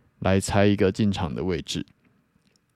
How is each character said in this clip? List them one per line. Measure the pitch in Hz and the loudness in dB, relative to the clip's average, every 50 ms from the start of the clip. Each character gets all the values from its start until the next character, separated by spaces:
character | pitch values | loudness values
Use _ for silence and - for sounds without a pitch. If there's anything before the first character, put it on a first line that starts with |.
| _ _ _ - | _ _ _ -6
来 | - 92 95 98 | -2 0 0 0
猜 | - - - 101 101 | 0 0 2 2 4
一 | 104 104 92 | 4 4 2
个 | 98 92 | 2 0
进 | 95 - 110 101 | 2 0 0 0
场 | 98 98 92 78 58 | 0 -2 -4 -6 -6
的 | 58 73 | -6 -4
位 | 92 87 73 | -4 -4 -6
置。 | - - - 80 - - _ _ _ _ _ _ _ _ _ _ _ _ _ _ _ _ _ | -6 -6 -8 -8 -8 -10 _ _ _ _ _ _ _ _ _ _ _ _ _ _ _ _ _